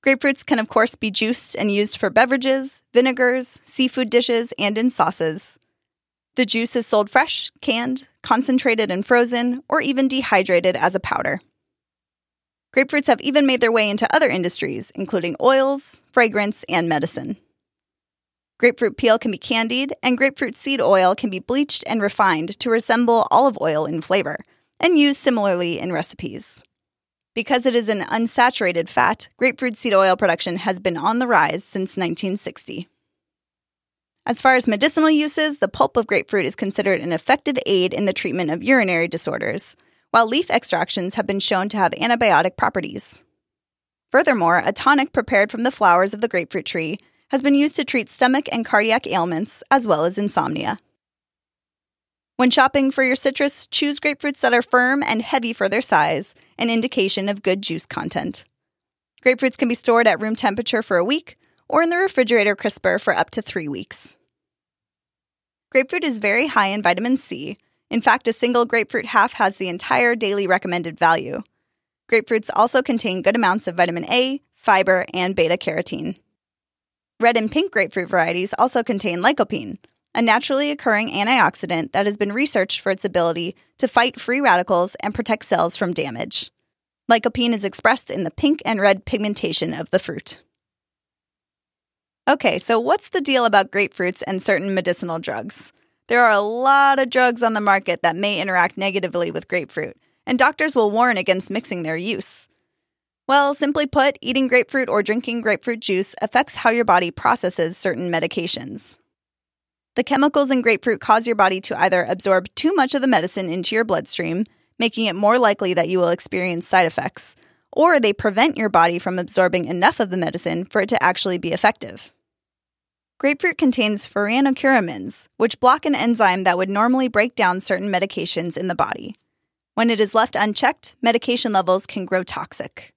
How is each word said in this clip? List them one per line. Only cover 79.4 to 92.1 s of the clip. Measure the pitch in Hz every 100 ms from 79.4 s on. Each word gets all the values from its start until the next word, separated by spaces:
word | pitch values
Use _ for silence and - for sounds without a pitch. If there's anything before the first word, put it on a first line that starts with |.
| 202 - - 202 _ _ _
a | -
naturally | 233 220 - 277 294
occurring | 294 254 208 220
antioxidant | - 208 254 170 - 185 170 160
that | - 202
has | 208
been | 202
researched | 214 294 208 190 -
for | 196
its | 190 190
ability | 175 170 165 175 - _ -
to | 254
fight | - - -
free | - 262
radicals | 269 180 180 180 185 -
and | 208 208
protect | 226 220 -
cells | 170 170 -
from | 180
damage. | 170 143 117 - - - _ _ _ _ _ -
Lycopene | 233 240 247 240
is | 226 196
expressed | - 214 262 -
in | -
the | 170
pink | - 294 294 -
and | 214
red | 202 196 -
pigmentation | 220 208 208 165 156 165
of | 143 -
the | 185
fruit. | - 165 - - _ _ _ _ _ _ _ _ _ _ _ _ _ _ _ _ _